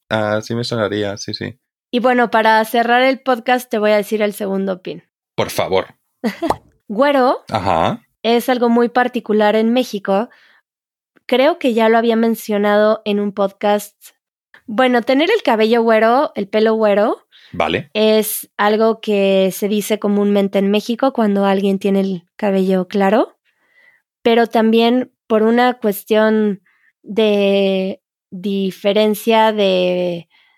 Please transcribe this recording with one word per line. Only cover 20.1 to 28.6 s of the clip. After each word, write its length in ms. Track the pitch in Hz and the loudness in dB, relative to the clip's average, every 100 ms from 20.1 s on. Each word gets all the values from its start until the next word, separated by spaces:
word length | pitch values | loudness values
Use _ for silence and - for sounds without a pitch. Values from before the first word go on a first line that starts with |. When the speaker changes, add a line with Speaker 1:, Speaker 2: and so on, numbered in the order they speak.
| 202 202 202 196 196 | 0 2 0 0 0
Speaker 2:
en 120 | 196 | 0
México 400 | 208 - 226 269 | 0 -2 -2 -2
cuando 320 | 269 214 202 196 | 0 0 0 0
alguien 320 | 196 196 196 | 0 0 -2
tiene 200 | 202 196 | 0 0
el 240 | 190 180 _ - | -2 -6 _ -6
cabello 500 | 208 190 190 190 180 | -2 0 0 0 -2
claro, 500 | 202 196 220 339 _ _ _ _ _ _ _ _ _ | 0 2 2 0 _ _ _ _ _ _ _ _ _
pero 260 | 233 233 226 | 0 2 2
también 640 | 233 220 226 233 254 254 _ - | 2 2 4 2 0 -4 _ -2
por 160 | 220 | 0
una 300 | 220 240 247 | 2 2 2
cuestión 880 | 240 214 196 - 214 220 220 214 190 _ _ _ _ | 0 -4 -4 -2 2 2 2 0 -4 _ _ _ _
de 1000 | - 202 214 202 196 196 196 190 190 - _ _ _ | -8 -2 0 2 2 2 0 0 -4 -8 _ _ _
diferencia 1200 | 185 196 196 | -10 -6 -2